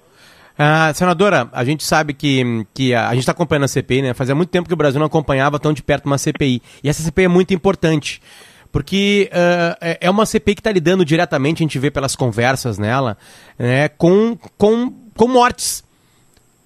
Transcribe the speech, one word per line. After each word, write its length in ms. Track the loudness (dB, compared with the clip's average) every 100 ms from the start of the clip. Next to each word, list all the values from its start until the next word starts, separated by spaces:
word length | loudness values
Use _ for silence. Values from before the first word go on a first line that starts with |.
| _ _ -20 -20 -14 -2
Ah, 320 | 0 2 0
senadora, 560 | 0 0 2 2 2 0
a 100 | -4
gente 220 | -2 -2
sabe 300 | 0 0 0
que, 520 | -2 0 0 0 -2 -6
que 220 | -4 0
a, 160 | 0 0
a 40 |
gente 120 | 0 -2
tá 60 |
acompanhando 320 | -2 0 0
a 40 | 0
C 140 | -2
P 140 | -2 0
I, 60 |
né? 120 | 0
Fazia 200 | -2 -2
muito 140 | 0 0
tempo 180 | -2 -2
que 60 |
o 60 | 0
Brasil 200 | 0 2
não 80 | 0
acompanhava 540 | 0 0 0 0 0
tão 140 | -2
de 80 | -2
perto 240 | -2 -4 -2
uma 100 | -2
C 160 | -2
P 140 | -2 0
I. 160 | -2 -6 -8
E 60 | -4
essa 140 | -4
C 100 | -2
P 80 | 0
I 40 | 4
é 20 |
muito 240 | 4 2
importante, 680 | 0 0 0 0 0 -2 -10 -16 -20 -20 -20 -8
porque, 580 | -6 -2 0 2 2 0
ah, 460 | 2 2 2 0 -4
é, 200 | -6 -4
é 100 | 0
uma 140 | 0
C 160 | 0 0
P 120 | -2
I 20 |
que 80 | -2
tá 100 | -2
lidando 320 | 0 2 2
diretamente, 580 | 2 2 0 0 -2 0
a 20 |
gente 140 | -2 -2
vê 120 | -4
pelas 260 | -2 -4 -2
conversas 640 | -2 0 0 0 -4 -4
nela, 400 | -2 -2 -2 -6 -12 -20 -20 -6
né, 320 | -2 0 0
com, 480 | 0 2 4 2 -2 -12 0
com, 340 | 2 2 -2 -6 -10
com 140 | 0 2
mortes. 560 | 4 2 0 -6 -8 -12 _ _ _ _ _ _ _